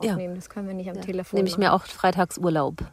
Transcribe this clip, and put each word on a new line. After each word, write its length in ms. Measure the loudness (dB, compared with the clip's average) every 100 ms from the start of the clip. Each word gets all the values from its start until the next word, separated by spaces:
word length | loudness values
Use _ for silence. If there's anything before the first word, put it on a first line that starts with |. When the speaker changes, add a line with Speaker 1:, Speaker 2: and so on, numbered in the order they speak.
Speaker 1:
Ja. 80 | -2
Speaker 2:
aufnehmen, 240 | -2 -4 -10
das 160 | -12
können 160 | -10 -8
wir 80 | -8
nicht 120 | -8
am 100 | -8
Speaker 1:
Ja. 40 |
Speaker 2:
Telefon 340 | -6 -6 -2 0
Speaker 1:
Nehme 120 | 2
ich 60 |
Speaker 2:
machen. 80 | 4
Speaker 1:
mir 100 | 4
auch 80 | 4 2
freitags 520 | 0 2 2 0 0
Urlaub. 460 | 0 2 0 -4 -10